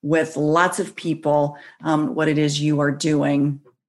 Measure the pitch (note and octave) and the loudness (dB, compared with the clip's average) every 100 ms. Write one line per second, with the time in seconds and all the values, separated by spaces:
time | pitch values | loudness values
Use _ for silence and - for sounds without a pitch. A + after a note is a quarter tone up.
0 | D3 D#3+ D#3 C#3+ D3+ D#3+ F3+ F3+ F#3 - | 0 0 0 -2 2 4 2 0 -8 -6
1 | E3+ D#3 D3+ D3 C#3+ D3 - - - D#3 | -6 -4 0 2 0 -4 -20 -10 -2 0
2 | D3+ D#3 D#3 D3 D3+ D3 D3+ D3 C#3+ D3 | 0 0 0 2 0 0 0 2 0 0
3 | D#3+ D3+ C#3+ C#3+ C#3+ C#3+ - _ | 0 0 2 2 0 -2 -10 _